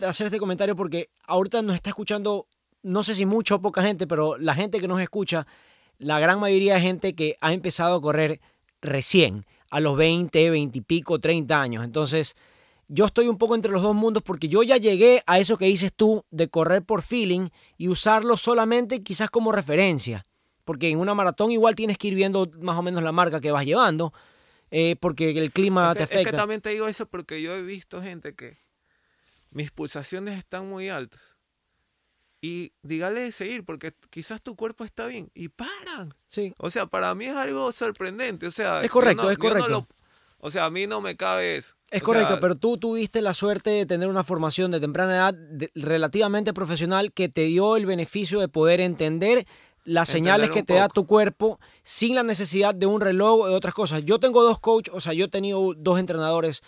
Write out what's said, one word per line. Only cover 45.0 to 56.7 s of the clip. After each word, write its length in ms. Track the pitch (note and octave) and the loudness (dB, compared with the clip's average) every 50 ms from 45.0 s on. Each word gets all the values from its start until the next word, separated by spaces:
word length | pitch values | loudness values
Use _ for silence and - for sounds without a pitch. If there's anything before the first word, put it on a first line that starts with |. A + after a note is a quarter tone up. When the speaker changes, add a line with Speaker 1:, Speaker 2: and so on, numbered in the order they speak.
| F#3 F#3 F#3 | 0 0 2
Speaker 1:
edad 180 | F#3 F#3 - F3+ | 2 2 0 0
de, 380 | D#3+ E3 D3 D#3 C3+ D#3+ - - | -4 -10 -14 -12 -10 -10 -10 -8
relativamente 760 | D#3 C#3+ D3+ D#3+ D#3+ D#3 D3 - G#3 G#3+ G3+ G3+ G#3 G#3 G#3+ D#3+ | -6 -4 -2 0 0 0 0 0 0 0 2 0 0 -2 -2 -4
profesional 600 | F#3 F#3+ D#3 F3 D3 E3+ F3 F#3+ F#3+ G3+ G#3 - | -4 -4 -4 -4 -4 -2 0 0 0 -2 -2 -2
que 160 | - F3+ D3 | -2 -4 -2
te 140 | - E3 D#3 | 0 0 0
dio 340 | D#3+ E3 F#3 G3+ G#3+ A3 | 2 2 2 4 4 2
el 80 | A3+ G3+ | 2 2
beneficio 540 | F#3+ F#3 E3+ D#3+ - - G#3 G3 D#3 G3 G#3 | 0 -2 -2 -4 -4 -4 -6 -4 -2 -2 -2
de 80 | F#3+ F3+ | -2 0
poder 320 | - D#3 D#3 E3 F3 F3+ | 0 2 4 4 4 4
entender 640 | F3+ F3+ E3 C#3 D#3 D#3 D#3+ E3 F#3+ G#3+ A#3+ B3+ - - - - _ _ _ _ - | 2 0 0 -2 -2 -2 -2 0 2 2 2 2 0 -2 -10 -20 _ _ _ _ -6
las 240 | E3 E3 E3+ E3 - | -2 0 0 2 2
Speaker 2:
Entender 220 | F3 D#3+ E3 F#3 G3 | 0 2 2 4 4
Speaker 1:
señales 160 | G#3 A3 G3 | 4 4 2
que 80 | - G#3 | 0 0
Speaker 2:
un 60 | F#3+ | 0
Speaker 1:
te 80 | - F3+ | 2 4
da 120 | F#3 G3+ | 4 4
Speaker 2:
poco. 60 | G3+ - G#3 | 4 2 0
Speaker 1:
tu 60 | E3+ | 2
cuerpo 520 | - G#3 G#3+ G#3 G3 - - G#3 A3 G3+ - _ - _ _ - | 4 4 4 4 2 0 0 0 -2 -2 -4 _ -20 _ _ -8
sin 320 | - - - A#3 A#3 B3+ | -4 -2 0 0 2 2
la 80 | B3+ A#3+ | 0 0
necesidad 500 | A3+ G#3 E3 G3+ D3 E3+ G3 G3+ G#3 G3+ | 0 -2 -2 -2 -2 2 2 2 2 2
de 120 | F3+ G3 | 2 2
un 140 | G3 G#3+ G#3 | 2 2 2
reloj 400 | G3+ G3 F#3 F#3+ G3+ A3 A3+ A3 | 2 2 2 4 4 6 6 4
o 60 | G#3 | 4
de 60 | F#3 F#3 | 2 0
otras 180 | F#3+ - F3+ - | 0 0 -2 -4
cosas. 300 | G#3+ G3+ C#3+ D#3 D#3 D3 | -2 -2 -2 -2 -2 0
Yo 120 | D#3+ A3 A3+ | 0 2 2
tengo 220 | B3+ B3+ A3+ A#3+ A#3 | 4 4 6 6 6
dos 160 | A#3 A3 - | 6 6 2
coach, 280 | - A3+ A3+ A3+ - E3+ | 2 2 2 2 0 -2
o 80 | F3 F#3 | -8 -8
sea, 120 | - E3+ D#3+ | -6 -4 -2
yo 120 | E3+ G3 | -2 -2
he 20 | - | -2
tenido 440 | - G3 G3 G3+ G3 F#3+ F#3+ F#3 E3 | -2 -4 -4 -2 -2 0 0 -2 -2
dos 240 | D#3 D3+ F#3 F3+ F#3 | -2 0 2 2 2
entrenadores 640 | F#3 F3+ E3+ D#3+ D#3 D#3+ E3 E3 D#3+ D#3+ C#3 - - _ | 2 -2 -2 -2 0 0 0 0 0 -2 -4 -6 -12 _